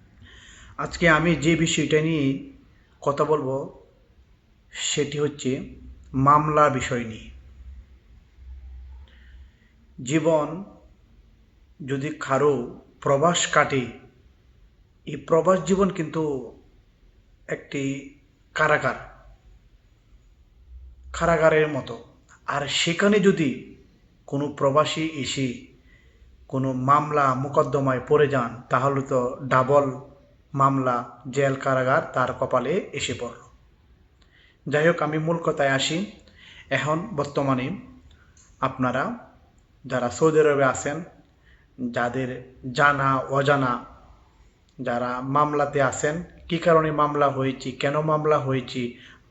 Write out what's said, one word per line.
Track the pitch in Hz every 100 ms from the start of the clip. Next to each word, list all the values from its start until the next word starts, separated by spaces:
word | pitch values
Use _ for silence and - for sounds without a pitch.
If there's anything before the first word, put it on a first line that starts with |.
| - _ - - - - - -
আজকে | 151 - 170
আমি | 156 165 156
যে | 143 165
বিষয়টা | 165 - 139 151
নিয়ে | 160 160 135 135 - - - _ _ _
কথা | - 139
বলবো, | 151 151 131 135 170 - - _ _ _ _ _ _ _ _
সেটি | - - - 139 147
হচ্ছে | 147 143 131 135 - - - - -
মামলা | 131 135 151 151 151 147
বিষয় | 127 - 123
নিয়ে। | 113 110 - - - - - - - - _ - _ - - - - - - - - - - - - _ _ _ _ -
জীবন | 113 160 156 160 147 165 202 - - _ _ _ _ _ _ _ _ _ 135
যদি | 139 147 156
কারো | - 135 147 135 120 - - _
প্রবাস | 143 139 165 175 -
কাটে, | 160 139 139 117 - - _ _ _ _ _ _ _ _ _ -
এই | 147
প্রবাস | - 165 160 185
জীবন | 156 190 196
কিন্তু | 175 156 160 156 135 113 - _ _ _ _ _ _ _ _ -
একটি | 156 - 147 135 139 - - _ _ _
কারাগার, | - 156 147 131 110 - - - - - - _ _ _ _ _ - _ _ _ _ - - - - -
কারাগারের | - 165 165 160 156 151
মতো। | 139 120 117 - _ _ - -
আর | 139 139
সেখানে | - 170 170 202 208
যদি | 190 180 147 - - - - _ _ _ -
কোনো | 139 175
প্রবাসী | 143 139 139 147 - 160
এসে | 156 123 - 131 120 - - _ _ _ _ - _ -
কোনো | 135 135
মামলা | 127 127 147 151 147 139
মোকদ্দমায় | 127 143 147 143 143 135 127 -
পড়ে | 147 147
যান, | 135 117 110 -
তাহলে | 127 135 139
তো | 131 131 123 -
ডাবল | 135 131 127 143 139 127 - - _ _ _
মামলা, | 143 135 135 127 120 120 - 135
জেল, | 127 139
কারাগার | 135 139 131 127 151 -
তার | 139 123
কপালে | 120 127 127 123 180 -
এসে | 143 -
পড়ল। | - 120 - - _ _ _ _ _ _ _ _ _ _ _ -
যাই | 147 160
হোক, | 165
আমি | 151 156
মূল | 160 165
কথায় | 165 156 139
আসি। | 135 - 160 208 - - - - - -
এখন | 135 135 160 226 160
বর্তমানে | 143 - 135 127 131 196 - - - - _ _ _ _
আপনারা | 131 135 127 127 170 240 - - _ _ _ _ 123
যারা | 127 120
সৌদি | - 160 156
আরবে | 151 139
আছেন, | 135 123 143 151 175 - _ _ _ _ _ - 123
যাদের | 123 120 123 131 127 - - 135
জানা | 123 143 143 135 131
অজানা, | - 139 139 139 131 120 - - - - _ _ _ _ _ -
যারা | 123 120 123 127
মামলাতে | 135 143 151 147 143 143
আছেন, | 131 123 147 160 175 - -
কী | 165
কারণে | 175 160 156
মামলা | 151 147 147 143
হয়েছে, | 135 135 131 135
কেন | 123 139 151
মামলা | 156 151 151 151
হয়েছে, | 131 131 123 131 120 - - - _